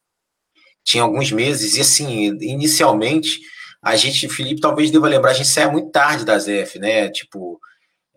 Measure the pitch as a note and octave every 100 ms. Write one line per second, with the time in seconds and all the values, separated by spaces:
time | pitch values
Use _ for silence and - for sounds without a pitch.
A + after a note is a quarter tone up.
0 | _ _ _ _ _ _ _ _ - A#2+
1 | A#2 - C3+ G#2+ C3 D3 G#2 C3+ C3+ -
2 | C#3 A2+ G#2 G#2 - C#3 D3+ - D3+ G#2+
3 | A2+ D#3 D#3 - - - - - - A2+
4 | C3+ C3+ C3+ - C3 D3+ D3 D3 D#3 D#3
5 | D3+ C3+ C3 C3 C#3 - D3+ D3+ - D3
6 | C#3+ D3+ G#2+ G#2 G#2 G2+ F#2+ F#2 G2+ A2
7 | G2 - - G2+ F2+ E2+ - _ _ _
8 | _